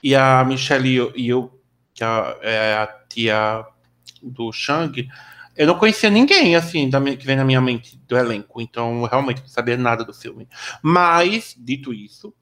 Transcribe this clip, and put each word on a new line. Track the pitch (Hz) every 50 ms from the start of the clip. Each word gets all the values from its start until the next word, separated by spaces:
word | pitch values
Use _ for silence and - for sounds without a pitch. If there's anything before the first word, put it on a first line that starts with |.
e | - 135 135
a | 135 135 131 131 127 131
Michelle | 131 135 131 - - 143 135 135 131
Yeoh, | 127 127 123 - -
Yeoh, | 127 123 117 123 127 120 127 _ _ _ _ _ _ _ _ _
que | -
é | 113 113
a, | 113 110 98 64 60 -
é | - 110 113 110 110 110 107
a | 107 107 107 - - _ _
tia | - 117 113 113 107 107 107 107 110 110 110 - _ _ _ _ _ _ _ - _ _
do | - 117 123 - 117 113
Shang, | 113 - - - 143 156 170 151 135 131 117 131 - - - - - - - _ _
eu | - 151 156
não | 175
conhecia | 175 220 220 214 - - 214
ninguém, | 202 220 262 285 392 381 302 180 170
assim, | 170 165 165 - 160 143 131
da | 131 139
minha, | 139 139 135
que | 139 -
vem | 131 135
na | 135 135
minha | 135 131 131
mente | 127 127 123 117 120 - - - _ _
do | 120
elenco. | 123 123 117 113 101 104 _ _ 120
Então, | 117 113 - 117 117 117 120 117
eu | 120
realmente | 113 120 131 139 131 120 131
não | - -
sabia | - - 117 123 120
nada | 123 127 120 117 113 113
do | -
filme. | 101 - - - - 113 113 _ - - - - - -
Mas, | - 156 170 180 175 175 170 170 175 185 208 226 220 - -
dito | 123 120 120 135 139 139 135 120
isso | 104 104 104 - - - 208 _ _